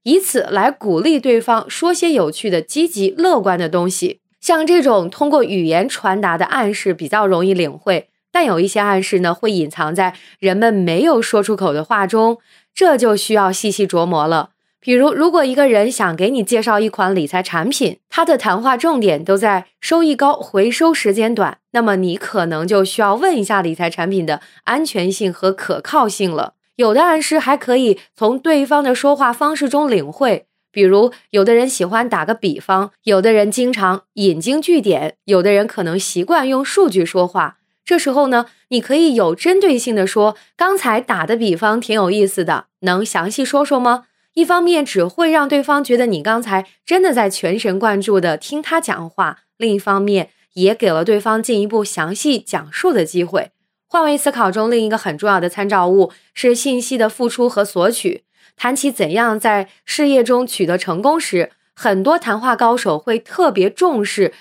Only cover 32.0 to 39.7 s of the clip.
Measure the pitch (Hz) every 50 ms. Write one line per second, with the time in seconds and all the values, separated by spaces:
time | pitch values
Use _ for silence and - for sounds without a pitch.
32 | 247 240 220 175 151 175 226 226 - 185 147 - - - 190 190 202 202 - _
33 | _ 220 202 190 185 226 220 214 208 208 202 254 247 247 254 220 196 185 185 196
34 | - _ _ 214 196 196 160 156 160 233 277 311 302 - 349 294 202 208 165 135
35 | 151 156 - _ _ 196 202 185 175 202 202 202 208 226 - - 180 165 165 190
36 | 185 - - 180 175 - 339 320 254 262 269 262 277 - - 392 381 285 180 190
37 | 165 165 - 190 180 175 - 190 160 139 - _ _ _ _ _ _ - 349 330
38 | - 285 254 285 285 262 254 233 240 247 _ _ _ _ 254 240 240 - 269 311
39 | 339 311 247 233 190 165 165 - - - 370 392 381 370